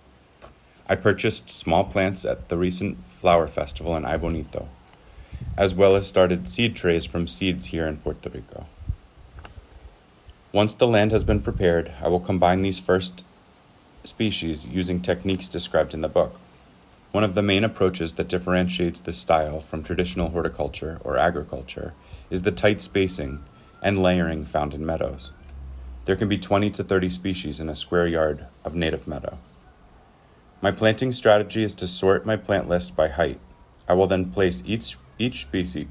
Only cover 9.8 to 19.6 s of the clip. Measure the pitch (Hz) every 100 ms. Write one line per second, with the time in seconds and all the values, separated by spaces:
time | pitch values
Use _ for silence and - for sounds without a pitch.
9.8 | - - _ _ - - _ 101 107 -
10.8 | 123 110 107 107 95 104 - - 90 85
11.8 | 82 - 82 87 - 92 87 95 98 95
12.8 | - 92 92 - - - _ _ _ _
13.8 | _ - - - 110 - 82 76 58 80
14.8 | 90 90 90 87 98 95 - 85 - 82
15.8 | 76 78 78 92 78 - - - - -
16.8 | - _ _ 101 107 90 101 98 113 113
17.8 | 92 90 82 - - 90 90 90 90 90
18.8 | 87 85 - 82 - 80 76 78